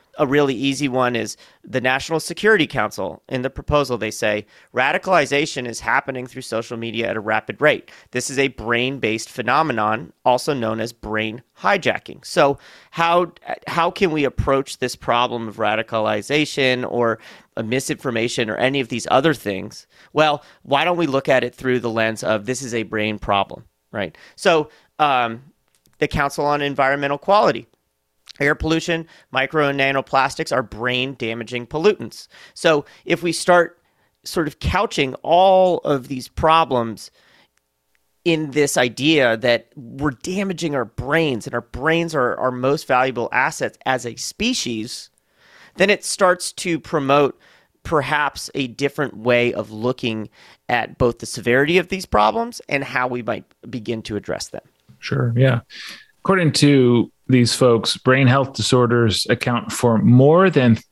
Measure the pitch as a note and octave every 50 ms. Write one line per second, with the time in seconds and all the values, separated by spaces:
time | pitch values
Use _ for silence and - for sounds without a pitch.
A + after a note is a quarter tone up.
0 | _ _ - - D3+ B2 C#3 D3 C#3+ C#3 C3 G#2+ C3+ C#3 C3+ C3 D3 C3+ B2 B2+
1 | B2 B2 A#2+ A2+ A2 G#2 - - - - _ _ - - A#2+ B2+ A#2 B2+ C3 C3+
2 | - - E3 D#3 - - E3+ - G3+ G#3+ A3 F#3 D3 - - B2 G#2+ G#2+ - -
3 | F#2+ D#2+ D#2+ - _ - C3 B2+ B2+ C3 - - - - D3+ D3 C#3 B2+ B2 G#2
4 | A2 G#2+ - - A#2 G#2+ G#2 G#2 G#2 _ _ _ _ _ - A#2+ B2+ C#3+ D#3+ F#3
5 | - F#3+ F#3 E3 C#3+ A#2+ C#3+ C#3+ D#3 D3 - C#3 B2 A#2+ A2+ - - A2+ A#2+ C#3
6 | - - C3 B2+ B2+ B2 - C3 B2 - A2+ A2+ A#2 - B2 A2+ A#2 A2+ G#2+ A2+
7 | A2+ F#2+ G2 A2 G2+ G#2+ G#2+ A2 - - G#2 - C#3+ D3+ C3+ - - - - -
8 | - _ - B2 - - C3+ C3+ C#3 C3+ - - G#2+ A2+ A#2 A#2 B2 C3 C#3 C3
9 | - G#2+ A2 A2+ - - - - A2+ A#2+ B2+ D3+ D#3+ D3+ A#2+ A2+ G#2+ G#2+ A2 A2+
10 | E2 - - _ - B2+ B2 B2+ - D#3+ C#3+ B2+ A#2 A2 A2 A2+ A2 A#2+ - _
11 | - G#2+ G#2+ G#2+ A2 A2 A2 - - _ _ - - - G3 G3 - B2 F#2 -
12 | - - - - - - - F3 D3 C#3 C#3 - - - - - - _ - E3
13 | E3+ E3+ E3+ F3 F3+ E3 - - - - - - - - C#3+ E3+ E3 E3+ E3 -
14 | G3 E3+ D#3 D3+ C#3+ C3 - - - - C3+ C3+ C#3 - - - B2+ A#2+ - -
15 | - - A#2 A#2+ B2 A#2+ A#2+ A#2 A2+ A2 G#2 A2 A2 G#2 G#2+ A2 A2 - A#2 A2
16 | G#2+ G#2+ G#2+ G#2 G2+ - C#3+ D3+ D3+ - - D3 C3+ B2+ B2+ B2 A#2+ - - A#2+
17 | A#2+ A2+ A2 - - - - - _ _ - - A2+ G#2+ A#2+ C3+ - - D3 -
18 | - C3+ A#2 A2+ A#2 A#2+ - B2+ A#2 A2 - - A#2 C3 C#3 C#3 B2 A2 B2+ A2+
19 | - - - C3 C#3+ E3 C#3+ - - G#2 G2 F#2+ F#2+ A2 - - - _ _ _
20 | _ _ - D3 D#3 D3+ D3 C#3+ - - - _ - - C#3 C#3 D#3+ F3 F3 E3+
21 | E3+ C#3+ C3 C3+ - D3+ C3+ B2+ B2 B2 - - C3 B2+ B2 B2 A2 A#2 A2 A2+
22 | A2 A2+ A2 - - F#2 A2 G#2 G2+ A#2 B2+ A#2+ C#3 A#2 A#2 A#2 G#2+ F2+ A2 G#2+
23 | G#2+ G#2+ G#2+ G2+ - A2+ G2+ G2 F#2+ - - - - _ _ _ _ _ - G#2+
24 | F#2+ D#2+ - - - - _ - - G3 E3 D#3+ D3+ - _ _ _ _ _ -
25 | D3+ C#3+ C3+ B2 A#2+ A#2 A2+ B2 C3+ _ _ _ _ _ _ _ _ _ _ -
26 | D3+ C#3+ - D#3 C#3+ C#3 - - D3 D3 D3 C#3+ C#3+ C#3+ C3+ C3+ C3+ C3+ C#3 C#3+
27 | C#3+ C#3 C#3+ C#3 - - G3+ G#3+ A3+ F3 - - B2+ _ _ _ _ _ _ _
28 | _ _ _ _ _ - - - C#3 C#3+ D3+ - D#3 D#3 D#3+ D#3+ - F3 E3 E3
29 | E3 _ - - _ _ - C3 C3+ - - D#3 D3 C#3+ C#3 C#3 C3+ C3+ C#3 C3+
30 | B2+ - - C3+ C3 C3+ - - - - C#3 B2+ B2 - - G#2+ A#2+ B2 B2 B2+
31 | B2+ C3+ C3+ - A#2+ A2 A2+ A#2 A2+ G#2+ B2 A#2+ A#2+ - - D3+ E3 G#3+ G3+ -
32 | A#2+ G2 - - - - _ - - - - - - E3 D#3 D3 C#3 - - -
33 | - - E3+ - F3 F3 D#3+ - - F#3 F3 F3 E3+ - _ _ _ _ _ _
34 | _ _ _ _ - - - F3+ D#3 D3 - - - - - F#3 G#3+ A3+ - F3
35 | C#3+ C3 C3 - - C#3 E3 F3+ F#3+ G3 F#3 F#3 F#3 F#3 E3+ - - D3 C#3+ C3+
36 | B2+ C3+ C#3 B2+ B2 - - - E3 D#3+ D#3+ E3 D#3+ B2 C3 A#2+ A#2 A2+ G#2 -
37 | - - _ _ _ _ _ _ _ _ _ _ _ _ _ _ _ _ _ _
38 | _ _ _ _ - E3+ D#3+ D#3 D#3 C#3+ B2+ D3+ C#3+ C#3 - - B2 B2 G#2 -
39 | C3 D#3 D#3+ D3 B2+ A#2 A2+ A2 A#2+ A#2+ A#2+ A#2 - _ - C#3+ A#2 A#2 B2 C3+
40 | D3 D3 B2 - - F3 F#3 G3+ G3 G3 F3+ D3 E3+ D#3 C#3+ C3 A#2 G2 - -
41 | - C3+ D3 E3 E3 D3 B2+ G#2+ - C#3 - A#2+ - _ - A#2+ C3+ D#3+ D#3+ E3
42 | E3+ E3 D#3 C#3+ B2 A#2 - - - B2+ B2+ B2 B2+ C3+ C#3+ - - - C3 B2+
43 | C3 C3+ B2+ A#2+ A2+ - - B2 C3+ D#3 - - C3 G#2+ - _ - B2+ C3 B2+
44 | A#2 A#2+ A2+ B2 - - - - G#3 B3 B3+ - - B2+ A#2 G#2+ A2 - - -
45 | - - _ _ _ _ _ _ _ _ - - - - _ - F#3 G3+ G3+ -
46 | - - - - G3 F#3 F3+ F3+ - - - - - F#3 E3 D3 - - F3 D3+
47 | C#3 C3+ C#3+ D3 C#3+ B2+ - _ _ _ _ _ _ _ _ _ - - E3+ D3
48 | C3 C3+ D3+ D3 D3 C#3 - - - - - C#3+ C3+ A#2+ A2+ - C#3 C#3 - -
49 | C#3+ B2 - G2 A2 B2 A#2+ A#2+ A#2+ A#2+ - - A2 A2 A2 G#2+ A2+ B2 B2 -
50 | - A#2 A2 A2 G#2+ - _ _ - - - _ _ - A#2+ A#2 A2 - - -
51 | B2+ A#2+ A#2 - A#2 - - A#2 F#2+ A#2+ A#2+ C3+ C#3+ D3 F3 F#3 E3 - G3 F#3
52 | - - - G#3 G#3 G#3+ G#3 A3+ A#3 A#3+ A3+ - - - C#3+ C#3 C3+ B2+ B2+ B2+
53 | B2+ B2 B2 B2 A2+ A#2 G#2+ G#2+ - _ _ _ - B2 C3+ B2 G#2+ A#2 A#2 A2
54 | G#2 - G#2+ G2+ - - C#2+ - - - - - - _ _ _ _ _ - _
55 | - - - C3+ B2+ A#2+ A#2 A#2+ C3+ C3 B2 A#2 - _ - - - - - -
56 | - _ _ _ - - F#3+ F#3 E3+ D3 - - D3 C#3+ C#3+ C3+ B2+ B2 A#2+ A#2
57 | - - _ _ _ - C3 B2+ A#2 A2+ - - C3 B2 A#2 A2 A2 - - -
58 | - C3 B2+ C3+ C3+ B2 B2+ C#3 C3 C#3 - - G#2 - C3 B2 B2 A2+ A#2+ A#2+
59 | A#2 G#2+ F#2+ - - G#2+ A#2+ A#2+ - B2+ A#2+ A2+ - - - - - A#2+ A2+ G#2+
60 | G2+ A#2 A#2+ B2+ C3+ D3 D#3+ F3+ F#3+ F#3 D3+ C#3+ B2+ A#2+ A2+ - - _